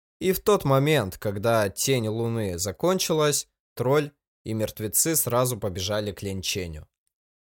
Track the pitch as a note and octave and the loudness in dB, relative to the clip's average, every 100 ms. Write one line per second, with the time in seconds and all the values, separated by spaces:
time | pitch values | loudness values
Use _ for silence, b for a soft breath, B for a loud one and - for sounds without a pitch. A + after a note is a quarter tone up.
0 | _ _ F#3 F3+ - G3+ C#3+ C3+ D3 D3+ | _ _ -2 0 2 2 4 4 4 2
1 | F#2+ - G#2+ G2+ A2+ A2+ G2+ - - C3 | 0 -4 -6 -2 2 4 2 0 0 0
2 | G#2+ A2 A#2 A#2 G2+ E2+ G2 F2+ E3+ F#3 | 0 -2 -2 -2 -2 -4 -6 0 0 0
3 | - D#3 D3+ C#3 - _ _ - B2 D3+ | 0 2 2 0 -4 _ _ -4 0 2
4 | C#3+ - _ _ A#2+ A2 G#2+ - G#2+ - | 0 -6 _ _ -6 -2 -2 -4 -4 0
5 | D#3+ D#3+ - A#2+ B2+ A2 G#2 F#2 F#2 G#2+ | 0 0 0 2 2 0 -4 -4 -2 -2
6 | G#2 F2+ G2 F#2+ - G2+ F2 D#2 - _ | -4 -6 -6 -6 -4 -4 -6 -10 -16 _
7 | _ _ _ _ | _ _ _ _